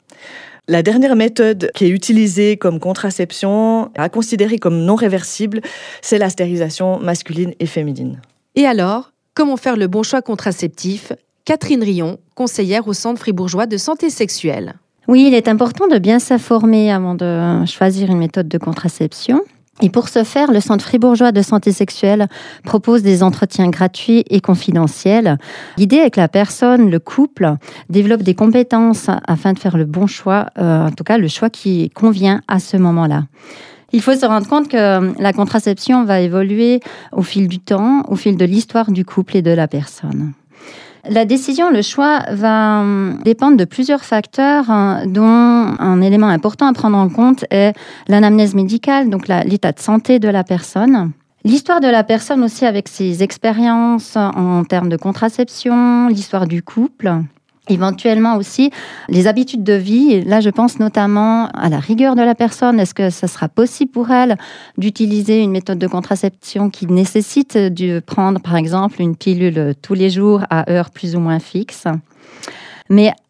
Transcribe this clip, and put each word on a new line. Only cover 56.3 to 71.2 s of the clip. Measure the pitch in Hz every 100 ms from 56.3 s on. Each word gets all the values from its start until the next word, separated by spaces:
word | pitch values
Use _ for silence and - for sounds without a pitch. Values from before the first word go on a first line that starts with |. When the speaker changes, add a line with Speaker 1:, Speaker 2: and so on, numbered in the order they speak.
| 196 175
Speaker 3:
du | 170
couple. | - 226 254 - 190 165 156 - _ _ -
Éventuellement | 180 190 190 233 220 226 214
aussi, | 196 - 277 - - - -
les | 180 196
habitudes | 214 254 240
de | 196
vie. | 202 185 226 294
Et | 202
là, | 175 214
je | 208
pense | 196 240 -
notamment | 214 214 202 208 220 226 226
à | - 170
la | 147
rigueur | 143 220 269 240
de |
la | 240
personne. | 226 233 - 247 226
Est-ce | 185
que | - 190
ça | 170 180
sera | - 160
possible | - 247 - 269
pour | 240 240
elle | 254 254 202 - - - -
d'utiliser | 202 202 214 208 202 220
une | 208
méthode | 190 185 180
de | 185
contraception | 180 - 190 190 - - 202 202
qui | - 175
nécessite | 180 185 214 208 277 269 220
de | 196 175 180 170
prendre, | - - 190 190
par | 175 170
exemple, | 160 185 202 -
une | 175 160
pilule | 196 180 180 160 147 139
tous | -
les | 190 190
jours | 185 208 202 -
à | 165 -
heure | 175 170
plus | - 175
ou | 170